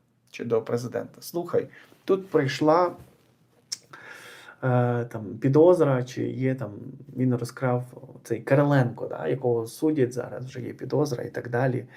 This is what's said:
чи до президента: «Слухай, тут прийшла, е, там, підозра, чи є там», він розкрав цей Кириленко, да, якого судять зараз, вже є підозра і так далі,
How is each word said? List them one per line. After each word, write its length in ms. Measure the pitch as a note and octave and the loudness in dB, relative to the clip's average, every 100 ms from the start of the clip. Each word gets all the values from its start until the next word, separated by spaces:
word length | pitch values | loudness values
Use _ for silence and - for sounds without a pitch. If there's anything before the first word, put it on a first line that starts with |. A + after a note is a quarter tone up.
| _ _ _ | _ _ _
чи 140 | - | -12
до 180 | A#2+ A2+ | -2 -2
президента: 600 | A2+ A#2+ B2 A2 - - | 0 -4 -4 -8 -10 -14
«Слухай, 460 | - E3+ F3 D#3+ C#3 - - _ | -10 -8 -4 -2 -4 -8 -20 _
тут 260 | - F#3+ F#3 | -2 -2 2
прийшла, 600 | D#3 C3+ - D3+ D#3+ F3 - - _ _ _ _ _ _ - _ - - - - - - - | 0 2 2 4 4 4 -2 -16 _ _ _ _ _ _ -16 _ -20 -18 -18 -20 -20 -20 -6
е, 400 | C3 B2 B2 A#2+ | 0 2 2 0
там, 200 | A#2 A2+ G#2+ G#2+ | -4 -8 -10 -2
підозра, 640 | C#3 C#3+ E3+ F3 D3 C3 | 4 8 8 8 6 2
чи 180 | B2 - | -2 -4
є 320 | A#2+ A#2+ C3 | -4 -2 -2
там», 160 | C3 G#2 G2+ - - - C3 | -2 -6 -10 -14 -16 -12 -2
він 200 | B2+ B2 | 0 0
розкрав 480 | B2 - B2+ B2 B2 - - - | -2 -4 -2 -2 -4 -14 -20 -16
цей 160 | - A2+ | -6 -4
Кириленко, 640 | - C#3 C#3+ C#3+ A#2+ - - | 2 4 6 4 4 -2 -8
да, 200 | - D#3 | -6 -2
якого 380 | C#3+ C3 A#2 A2+ | -2 0 0 -2
судять 460 | - D#3 D#3 B2 | -2 0 2 0
зараз, 320 | B2 B2 - | -2 -8 -10
вже 160 | C3 B2+ | -12 -10
є 120 | A#2 | -10
підозра 520 | - B2+ C3+ D3 B2 | -10 -4 -2 -2 -4
і 60 | A2 | -8
так 180 | - A#2+ | -8 -4
далі, 380 | B2 C3+ B2 A#2+ | 0 0 0 -6